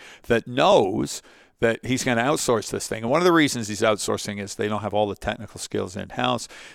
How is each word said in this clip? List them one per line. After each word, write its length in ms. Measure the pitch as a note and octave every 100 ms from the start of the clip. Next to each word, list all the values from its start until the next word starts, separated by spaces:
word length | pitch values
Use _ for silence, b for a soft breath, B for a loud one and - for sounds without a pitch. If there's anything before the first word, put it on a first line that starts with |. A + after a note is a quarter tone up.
| B B -
that 200 | A#2 B2
knows 760 | B2 E3 F#3+ G2 A2 C#3+ - b b b _
that 220 | A#2 A2+ G#2+
he's 180 | B2+
gonna 180 | C3 A#2
outsource 480 | B2 D#3 - A2+ -
this 160 | G#2 -
thing. 160 | A2
And 80 | A2+
one 120 | D3+
of 40 | F3+
the 60 |
reasons 380 | E3 C#3+ A#2+ G#2+
he's 120 | G2+
outsourcing 600 | A2 G#2+ - G#2 - G2+
is 140 | G2+ -
they 120 | G#2
don't 140 | G#2+
have 120 | G#2
all 140 | G2+ G#2
the 80 | G2
technical 420 | - G#2+ G#2 -
skills 380 | - G#2 F#2+ F#2
in-house. 540 | F#2 - B2 B2 - B B